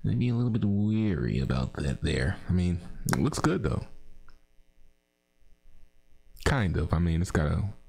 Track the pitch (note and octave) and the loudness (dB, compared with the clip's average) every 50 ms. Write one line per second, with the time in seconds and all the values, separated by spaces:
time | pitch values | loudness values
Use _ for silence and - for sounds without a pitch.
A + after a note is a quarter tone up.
0 | - G#2 G#2 A#2+ A#2+ B2 A#2 A#2 B2 A#2+ A2 A2+ G#2+ G2+ G2+ G2+ G#2 G#2+ G#2+ A2 | 0 0 0 2 2 2 2 2 0 0 0 2 2 2 2 2 2 2 2 2
1 | A2 G#2+ F2+ D2 A#1+ A1+ G#1 B1 C2+ - B1+ C2 B1+ - - - D2 C#2 B1+ - | 2 2 2 0 0 0 0 0 0 0 0 0 0 -2 -4 -4 -2 -2 -2 -2
2 | - D#2 - C2 C2 C#2 C2+ - - - F2 F2+ F2+ F2+ F2 E2+ - - - - | -2 0 0 0 0 0 -2 -4 -2 0 0 2 2 2 0 -2 -4 -8 -10 -4
3 | - - - - - C#3 - - - D3+ F3 F#3 G2 C#2 A#1 - - - - - | -2 0 2 2 2 2 2 2 2 2 2 2 2 0 0 -2 -4 -8 -12 -12
4 | - - - - - - - - - _ - - - - _ - - - - _ | -12 -14 -14 -14 -14 -16 -18 -18 -20 _ -20 -20 -20 -20 _ -20 -20 -20 -20 _
5 | _ _ _ _ _ _ _ _ - - - _ _ - - - - - _ - | _ _ _ _ _ _ _ _ -20 -20 -20 _ _ -20 -18 -18 -18 -18 _ -20
6 | - - - - - - - - - - D3 C3 G#2+ F2 - - D#2 - - D#2+ | -20 -20 -20 -20 -20 -20 -18 -4 -2 0 2 2 2 2 2 0 0 2 2 2
7 | F2 E2+ E2 E2 F2+ - - - D#2 D2 - E2 G#2 G2+ G#2+ - - | 4 4 2 2 0 2 2 0 2 2 0 0 -2 -4 -6 -10 -18